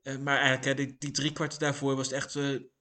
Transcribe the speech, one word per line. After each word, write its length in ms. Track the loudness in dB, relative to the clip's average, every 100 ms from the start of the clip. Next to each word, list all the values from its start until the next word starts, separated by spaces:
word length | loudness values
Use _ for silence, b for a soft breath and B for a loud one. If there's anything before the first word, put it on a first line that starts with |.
Eh, 140 | -10 -6
maar 200 | 0 4
eigenlijk, 280 | 6 4 2
hè, 200 | 0 -2
die, 100 | -4
die 120 | -4
drie 220 | -2 -2
kwarten 260 | -2 -4 0
daarvoor 360 | 0 2 0 0
was 100 | 0
het 100 | -4
echt, 200 | -4 -2
eh, 200 | -2 -2 -6 _